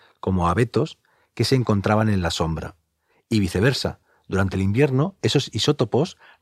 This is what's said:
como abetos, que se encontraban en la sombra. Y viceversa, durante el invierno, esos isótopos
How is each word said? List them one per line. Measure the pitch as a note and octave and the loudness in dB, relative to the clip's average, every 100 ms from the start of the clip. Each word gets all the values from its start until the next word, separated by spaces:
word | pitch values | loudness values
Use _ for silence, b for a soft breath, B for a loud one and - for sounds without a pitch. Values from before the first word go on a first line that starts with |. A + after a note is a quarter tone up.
| b b | b b
como | - F#2 E2+ | -2 0 0
abetos, | F#2 G#2+ A2 D#3 - _ _ _ | 2 0 0 -4 -6 _ _ _
que | - | -4
se | A#2 | 0
encontraban | C3 A#2+ G#2 G#2+ G#2+ A2 | 0 2 0 2 2 2
en | G2 | 0
la | E2+ | -2
sombra. | - E2 D#2 C#2+ - _ _ _ _ - | -2 -2 -4 -8 -14 _ _ _ _ -4
Y | A2 | 0
viceversa, | F#2 F#2 B2 B2+ E2+ - _ _ - | 0 2 0 0 -4 -8 _ _ -6
durante | G2 G2 F#2 | -2 -2 0
el | |
invierno, | G2 A2 C#3+ C3 F3 - | -2 2 2 2 -2 -2
esos | A2 D3 - | 0 0 -2
isótopos | - - D3 A#2 A#2 F3 - b b | -4 -2 0 0 0 -2 -6 b b